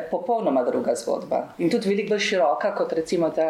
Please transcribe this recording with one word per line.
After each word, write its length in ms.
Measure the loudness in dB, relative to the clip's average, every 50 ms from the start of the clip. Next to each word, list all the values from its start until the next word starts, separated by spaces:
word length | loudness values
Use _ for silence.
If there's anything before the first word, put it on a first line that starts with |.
| 0
popolnoma 580 | -2 -4 -4 -2 0 0 0 2 2 2 2 2
druga 280 | 2 0 0 0 0 -2
zgodba. 540 | -2 0 -4 -4 -4 -2 -2 -2 -2 -4 -4 -6
In 160 | -2 0 2
tudi 180 | 2 2 2 2
veliko 200 | 0 0 0 0
bolj 100 | 0 0
široka 520 | 0 0 2 2 4 2 2 2 0 -2 0
kot 180 | 0 -2 0 0
recimo 360 | -2 -2 0 0 0 0 0
ta 120 | 2 0 0 0